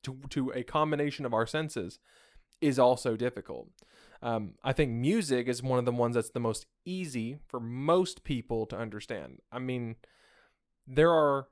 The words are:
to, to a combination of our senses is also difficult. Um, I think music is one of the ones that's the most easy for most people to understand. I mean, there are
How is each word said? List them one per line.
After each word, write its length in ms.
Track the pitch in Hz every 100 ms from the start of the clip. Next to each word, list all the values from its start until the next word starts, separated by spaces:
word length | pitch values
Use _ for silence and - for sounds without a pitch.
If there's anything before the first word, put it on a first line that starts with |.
to, 140 | - 131 139
to 220 | - 131
a 120 | 127
combination 600 | 123 156 156 147 147 - 131
of 80 |
our 120 | 113 113
senses 540 | 156 160 - 90 - _ _ _ - _ _
is 180 | 151 131
also 360 | 123 123 127 110
difficult. 520 | 120 107 - 60 50 _ _ _ - -
Um, 300 | 117 113 101 -
I 80 | 135
think 180 | 131 143
music 560 | 117 131 220 165 127 123
is 140 | 120
one 160 | 131 127
of 60 | 123
the 60 |
ones 240 | 120 120 120
that's 140 | 110
the 100 | 127
most 260 | 117 107 - _ -
easy 520 | 185 175 127 113 143 -
for 120 | 127
most 640 | 117 123 143 180 180 -
people 420 | - 131 - 117 110
to 100 | 95
understand. 600 | 113 104 - 107 65 65 _
I 80 | 123
mean, 360 | 127 127 117 117 _ _ _ _ _ _ _ _ -
there 240 | 131 165
are 360 | 165 147 139 135